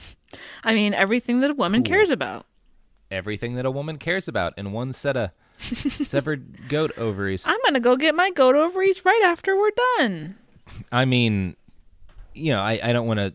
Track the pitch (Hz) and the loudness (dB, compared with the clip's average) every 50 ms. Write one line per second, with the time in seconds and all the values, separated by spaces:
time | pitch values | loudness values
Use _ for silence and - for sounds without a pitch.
0 | - - - _ _ _ - - - - - - - 226 220 214 208 208 190 - | -18 -20 -20 _ _ _ -20 -20 -20 -20 -20 -6 -2 0 2 2 2 2 2 2
1 | 190 196 220 247 - - 240 247 262 285 294 285 294 175 196 233 247 - 339 392 | 2 2 2 0 0 0 2 2 2 2 2 0 0 2 2 2 2 4 4 4
2 | 427 359 277 170 139 107 95 117 - - _ _ _ _ _ _ _ _ _ _ | 4 4 2 0 -2 -4 -6 -8 -14 -16 _ _ _ _ _ _ _ _ _ _
3 | _ _ 98 95 87 104 107 101 - 120 123 123 127 131 131 139 143 156 156 143 | _ _ -8 -6 -4 -4 -4 -4 -4 -4 -4 -4 -2 -2 -4 -4 -6 -8 -10 -8
4 | - 165 175 190 185 - 113 107 90 - - - 101 101 98 110 123 131 127 - | -4 -4 -2 -2 -4 -2 -2 -2 -2 -2 -4 -6 -8 -8 -6 -6 -6 -6 -6 -4
5 | - 143 135 127 110 90 - _ _ _ _ - - - 247 - - 285 - - | -4 -2 -2 0 -2 -4 -6 _ _ _ _ -14 -10 -8 -8 -6 -4 -6 -4 -4
6 | 285 - - - 127 - 151 135 - - - - - 131 143 151 160 156 - - | -6 -2 -2 -2 -2 -2 -4 -6 -8 -12 -20 -20 -8 -4 -2 0 0 -2 -2 -4
7 | 117 113 101 95 101 98 95 92 - - 339 440 - 415 294 262 233 240 254 254 | -4 -4 -2 -2 -2 -2 -2 -2 -2 -2 -2 0 0 0 0 2 4 4 2 4
8 | 294 320 302 330 359 392 359 311 262 254 262 285 311 339 359 381 381 392 370 - | 2 2 2 2 2 0 2 4 4 6 6 4 4 2 0 0 2 2 0 2
9 | - 370 403 466 415 359 339 - - 392 392 381 415 427 415 - 494 508 494 427 | 2 2 4 4 4 2 2 0 0 0 0 2 2 2 2 2 0 2 2 2
10 | 294 220 185 165 156 165 196 - _ _ _ - _ - - - - - - 120 | 0 0 -2 -4 -8 -12 -14 -16 _ _ _ -20 _ -20 -18 -18 -12 -4 0 0
11 | 131 131 127 123 120 113 107 101 95 90 - - _ - - - - - - - | 2 4 4 4 4 4 2 0 0 -2 -6 -10 _ -20 -20 -20 -20 -20 -20 -20
12 | - - - - - - - - 151 160 131 101 98 107 113 110 - 117 120 120 | -20 -20 -20 -20 -20 -18 -14 -6 -2 0 0 0 0 0 -2 -2 0 0 0 0
13 | 117 117 113 107 101 98 | 0 0 0 0 -2 -2